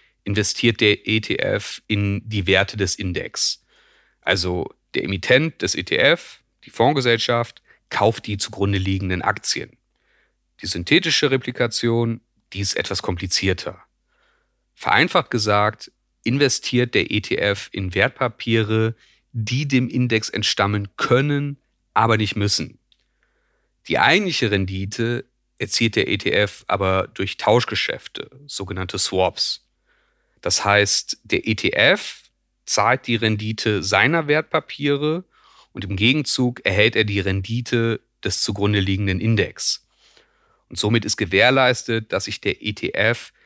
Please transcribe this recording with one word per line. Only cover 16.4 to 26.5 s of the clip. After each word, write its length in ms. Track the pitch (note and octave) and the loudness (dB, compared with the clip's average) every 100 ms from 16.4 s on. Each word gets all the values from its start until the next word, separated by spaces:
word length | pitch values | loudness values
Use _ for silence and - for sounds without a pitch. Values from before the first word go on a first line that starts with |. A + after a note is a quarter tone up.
| C#3 - - B2 B2 | 2 0 0 0 2
der 160 | G#2 - | 0 0
E 100 | G#2 | -2
T 160 | - - | -2 0
F 320 | G2+ G2+ - | 0 -2 -6
in 200 | - F#2 F#2+ | -8 -4 0
Wertpapiere, 1000 | B2 - B2 - A#2+ A2+ G#2+ A2 A2 - _ _ _ | -2 0 -6 -4 0 0 2 0 0 -4 _ _ _
die 340 | A#2 G#2+ C3 C#3+ | -6 -4 -4 0
dem 220 | B2+ B2+ | 0 2
Index 400 | B2 B2 A2 - | 0 0 0 -2
entstammen 680 | G#2+ - - G2+ G#2 G2+ - | -4 -2 0 0 -2 -4 -4
können, 640 | - B2+ D3 C#3+ C#3+ C#3+ _ _ _ | 2 2 2 -2 -4 -8 _ _ _
aber 220 | G#2 A2+ G#2+ | 0 2 2
nicht 200 | G#2 G2+ | 0 -2
müssen. 420 | G2+ - - - _ _ _ _ _ _ _ _ _ _ - | 0 -2 -4 -14 _ _ _ _ _ _ _ _ _ _ -2
Die 100 | D2+ | 2
eigentliche 520 | A2+ F#3 F#3+ - A2 | 4 4 2 0 0
Rendite 760 | G2+ F#2+ F#2+ G2 - A#2 A#2+ - _ _ - | 0 0 -4 -6 -4 -4 -4 -8 _ _ -12
erzielt 380 | B2+ - A2+ G#2+ | -4 0 0 0
der 120 | - | -2
E 100 | G#2 | -2
T 120 | - | 0
F 340 | G2 G#2 | 0 0